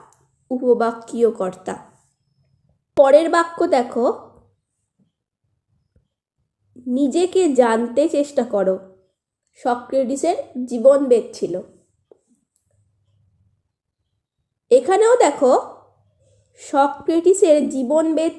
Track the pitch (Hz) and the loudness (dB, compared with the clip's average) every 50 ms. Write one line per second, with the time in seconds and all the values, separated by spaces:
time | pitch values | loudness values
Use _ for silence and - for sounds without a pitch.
0 | - _ _ _ _ _ _ _ _ - 262 247 254 247 233 208 226 226 226 226 | -20 _ _ _ _ _ _ _ _ -10 -8 -4 0 0 0 2 0 -4 -4 -8
1 | - - 226 226 233 214 226 - 190 185 180 - - - - - - - _ _ | -12 -10 -4 0 0 0 0 -2 -8 -8 -8 -10 -12 -14 -14 -14 -16 -20 _ _
2 | _ _ _ _ _ _ _ _ _ _ _ _ _ _ _ _ _ _ - - | _ _ _ _ _ _ _ _ _ _ _ _ _ _ _ _ _ _ 2 2
3 | 277 269 269 302 330 320 339 339 339 - - - 339 - 294 254 247 247 - 233 | 4 6 6 6 4 4 0 0 0 -2 -2 -4 -2 0 0 0 -2 -2 -4 -4
4 | 240 320 - - - - _ _ _ _ _ _ _ _ _ _ _ _ _ _ | -2 -2 -4 -6 -12 -20 _ _ _ _ _ _ _ _ _ _ _ _ _ _
5 | _ _ _ _ _ _ _ _ _ _ _ _ _ _ _ _ _ _ _ _ | _ _ _ _ _ _ _ _ _ _ _ _ _ _ _ _ _ _ _ _
6 | _ _ _ _ _ _ _ _ _ _ _ _ _ _ _ 247 247 254 247 269 | _ _ _ _ _ _ _ _ _ _ _ _ _ _ _ -14 -8 -6 -4 -2
7 | 285 254 233 339 370 359 - 370 370 311 262 247 247 226 226 220 240 233 - 277 | -2 -2 -2 -2 -2 -2 0 0 0 0 2 2 2 2 0 -2 -4 -4 -2 -2
8 | 302 330 - 285 285 - - 262 233 - 208 202 190 190 190 185 - - - _ | -2 0 0 -4 -4 -4 -4 -6 -4 -4 -2 -2 -2 -2 -4 -4 -8 -18 -20 _
9 | _ _ _ _ _ _ _ _ _ _ _ _ - 254 240 247 - - 269 269 | _ _ _ _ _ _ _ _ _ _ _ _ -4 -4 -4 -6 -6 -6 -4 -2
10 | 262 226 277 277 - 330 359 554 - - - 254 254 240 240 233 220 269 285 277 | -2 -2 -4 -4 -2 -4 -4 -4 -6 -12 -10 -12 -10 -8 -2 2 4 4 4 4
11 | 285 254 240 220 - - - - 208 - 175 180 214 - _ _ _ _ _ _ | 2 2 2 0 0 -4 -10 -8 -8 -8 -8 -8 -10 -14 _ _ _ _ _ _
12 | _ _ - _ _ _ _ _ _ _ _ _ _ _ _ _ _ _ _ _ | _ _ -20 _ _ _ _ _ _ _ _ _ _ _ _ _ _ _ _ _
13 | _ _ _ _ _ _ _ _ _ _ _ _ _ _ _ _ _ _ _ _ | _ _ _ _ _ _ _ _ _ _ _ _ _ _ _ _ _ _ _ _
14 | _ _ _ _ _ _ _ _ _ _ _ _ _ - 233 269 - - 381 415 | _ _ _ _ _ _ _ _ _ _ _ _ _ 2 2 2 4 4 2 4
15 | 440 453 508 480 427 294 294 - 285 247 285 494 - - - - _ _ _ _ | 4 4 4 4 4 2 2 2 2 2 2 2 0 -4 -16 -20 _ _ _ _
16 | _ _ _ _ _ _ _ _ _ _ _ - - - - 277 277 285 - - | _ _ _ _ _ _ _ _ _ _ _ -20 -12 -4 0 0 0 0 -2 -6
17 | - - 320 330 339 349 381 381 415 330 302 302 - - - 262 254 233 302 320 | -4 -2 -2 0 2 2 2 4 4 4 4 2 0 -2 -4 -6 -4 -2 0 0
18 | 320 320 320 311 320 330 320 | 0 0 -2 -2 -2 -4 -6